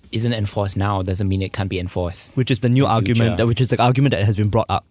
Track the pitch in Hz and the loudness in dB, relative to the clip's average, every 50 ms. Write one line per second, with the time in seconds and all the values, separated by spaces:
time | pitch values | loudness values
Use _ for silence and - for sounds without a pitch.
0 | _ - - 110 113 120 120 110 104 98 - 107 101 98 - 98 98 104 101 98 | _ -8 -4 -2 0 0 0 -2 -2 -2 -2 -2 -2 -2 -2 -2 0 0 0 -2
1 | 92 92 92 95 104 95 95 95 95 92 - - 98 98 98 92 90 92 - 92 | -2 -2 -2 -2 -2 -2 0 -2 -2 -4 -4 -6 -4 -4 -4 -4 -6 -4 -4 -4
2 | 90 85 85 - - - - - 127 - 135 107 - 120 123 131 139 - 107 113 | -4 -4 -4 -6 -8 -6 -4 -2 0 0 0 0 2 2 2 2 2 2 2 0
3 | 107 - 120 113 117 92 - 90 113 117 117 - 127 - - - 117 120 123 135 | 0 0 2 2 2 2 2 2 0 0 2 2 0 0 2 2 4 2 4 4
4 | 143 139 120 85 104 104 104 92 107 101 98 113 113 - 98 - - _ | 2 2 2 2 2 0 2 2 0 2 2 0 0 0 -2 -4 -4 _